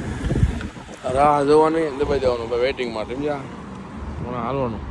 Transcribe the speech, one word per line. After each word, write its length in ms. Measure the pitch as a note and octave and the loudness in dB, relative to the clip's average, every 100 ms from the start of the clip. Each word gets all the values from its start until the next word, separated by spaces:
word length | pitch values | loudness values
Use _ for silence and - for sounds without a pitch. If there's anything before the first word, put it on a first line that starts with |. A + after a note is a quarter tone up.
| - - - - - - - - - - C3 | -8 -4 0 2 2 0 -8 -12 -16 -8 -2
રાહ 340 | C3 D3 D3 | 4 6 6
જોવાની, 420 | C#3+ D3+ D#3+ E3 D#3 C3+ | 6 6 6 4 0 0
દબાઈ 220 | C#3+ C#3 | 0 2
દેવાનું 280 | B2+ A#2+ A2+ | 2 0 -2
ભાઈ 120 | A#2+ | 0
વેઇટિંગ 320 | C3 C3 A#2+ | 0 0 -4
માટે, 220 | A2 G#2 | -4 -6
સમજ્યા? 220 | B2+ D3 C#3+ C3+ - - - - - - - | -4 -2 -4 -8 -12 -12 -12 -12 -10 -8 -8
હમણાં 260 | B2 B2 | -6 -4
હાલવાનું. 360 | A#2 C#3 B2 G#2 - | -2 0 -2 -4 -8